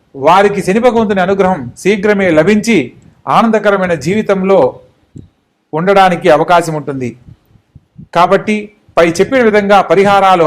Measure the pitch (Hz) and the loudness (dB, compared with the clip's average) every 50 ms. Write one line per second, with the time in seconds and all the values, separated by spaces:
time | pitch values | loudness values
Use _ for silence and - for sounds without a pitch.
0 | _ _ - 139 131 156 175 196 202 202 - 202 - 175 190 233 233 254 220 233 | _ _ -12 -2 0 2 2 4 2 2 0 -2 -4 -2 -2 0 0 0 0 0
1 | 226 202 214 190 180 185 196 190 190 185 185 156 123 117 - - - 180 208 202 | -2 -2 -2 -2 -2 -2 0 0 0 -2 -2 -4 -8 -14 -14 -6 -2 -2 -2 0
2 | 185 208 208 196 196 180 160 151 160 190 214 208 190 233 226 170 127 117 - - | 0 -2 0 0 0 0 2 2 2 2 0 0 0 0 0 0 -2 -4 -10 -20
3 | _ - _ _ - 139 139 180 220 226 220 214 208 208 196 190 185 180 170 151 | _ -20 _ _ -6 -2 0 0 2 0 0 0 0 0 -2 0 -2 -4 -4 -4
4 | 123 160 196 220 208 - 196 196 185 190 196 180 135 120 - - - _ _ _ | -4 -4 -4 -4 -2 -2 -4 -2 0 0 2 2 2 0 -2 -8 -20 _ _ _
5 | _ _ _ - - _ _ _ _ _ _ _ _ - - 156 175 196 202 196 | _ _ _ -20 -20 _ _ _ _ _ _ _ _ -10 -8 -4 -2 0 2 4
6 | 190 185 175 165 147 180 156 147 160 160 175 170 165 165 156 151 139 147 139 131 | 2 2 0 0 2 2 2 2 2 2 0 0 0 -2 -6 -8 -8 -10 -10 -8
7 | 123 117 110 _ _ - - _ _ _ _ _ _ _ _ - _ _ _ - | -8 -10 -10 _ _ -20 -20 _ _ _ _ _ _ _ _ -20 _ _ _ -20
8 | - - - 175 180 180 196 185 190 214 214 208 208 208 _ _ _ _ - 160 | -16 -4 0 0 2 2 2 0 0 -2 -6 -6 -6 -12 _ _ _ _ 0 0
9 | 170 165 165 175 190 190 269 262 240 220 202 208 202 196 208 196 175 - 165 190 | 0 0 2 -2 -2 0 0 0 0 2 0 0 2 2 2 2 2 2 0 2
10 | 196 202 202 196 196 190 190 175 165 | 2 2 2 2 4 2 2 4 2